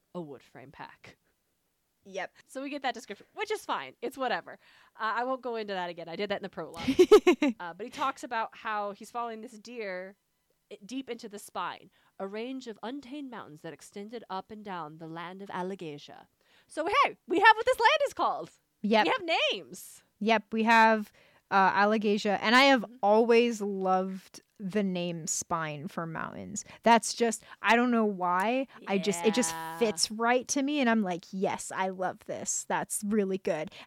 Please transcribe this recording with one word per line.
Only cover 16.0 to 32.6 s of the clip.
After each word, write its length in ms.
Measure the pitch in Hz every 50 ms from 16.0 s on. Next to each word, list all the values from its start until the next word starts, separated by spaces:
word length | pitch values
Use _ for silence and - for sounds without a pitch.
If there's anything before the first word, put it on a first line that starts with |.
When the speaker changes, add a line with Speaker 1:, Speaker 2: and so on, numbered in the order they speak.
| - - - - - _ _ _ _ _ _ _ _
Speaker 1:
So, 200 | _ - 320 311
hey, 300 | 359 415 554 523 - 220 - _
we 140 | - 285 359
have 160 | 381 453 440
what 100 | 427 494
this 120 | 508 508 -
land 200 | 453 466 605 605 571
is 80 | 466 -
called. 360 | - 320 220 175 135 - - - _ _ _ _ _
Speaker 2:
Yep. 260 | - 202 220 214 214
Speaker 1:
We 60 | 370 523
have 260 | 508 370 320 339 415 605 587 440
names. 500 | - 151 120 175 - - - - - _ _ _ -
Speaker 2:
Yep, 240 | 202 220 226 214 - _ -
we 100 | 226 220
have, 500 | 226 226 226 220 220 220 220 214 - _ _ _ _ _ _ _ -
uh, 220 | - 196 190 180 -
Allagasia, 680 | 196 202 208 214 226 202 214 202 214 - 214 190 -
and 140 | - 220 240
I 60 | 254 277
have 200 | 277 269 254 190
Speaker 1:
Mm-hmm. 120 | 208 240 - -
Speaker 2:
always 580 | 202 214 220 247 226 233 233 240 240 233 202
loved 800 | 202 208 196 190 190 185 185 185 190 190 190 190 - - - - - _ _ -
the 220 | 214 185 170 214 202
name 420 | 190 180 180 175 175 170 165 156 -
Spine 580 | - - - - 175 165 160 151 147 147 139
for 180 | 196 - 180 170
mountains. 600 | 165 160 - - - - - 95 92 - - - - - - -
That's 320 | 220 233 226 - - -
just, 300 | - 233 233 220 - - - - - -
I 140 | 202 226
don't 160 | 240 240 254 240
know 120 | 233 220
why. 600 | 208 202 175 180 175 180 185 190 220 247 262 277 - - - - -
I 100 | 196 196
just, 260 | 180 208 190 - -
it 80 | 226 208
just 200 | 247 233 170 165
Speaker 1:
Yeah. 260 | 165 165 160 165 170
Speaker 2:
fits 320 | 233 214 208 - - -
right 380 | 214 214 233 233 247 254 226 -
to 140 | - 285 269
me, 160 | 277 294 294
and 100 | 262 233
I'm 140 | 226 220 208
like, 220 | 180 175 165 - -
"Yes, 400 | - 190 190 147 143 - - - -
I 180 | 147 190 190
love 280 | 190 185 185 180 - 214 -
this. 400 | - - - 208 - - -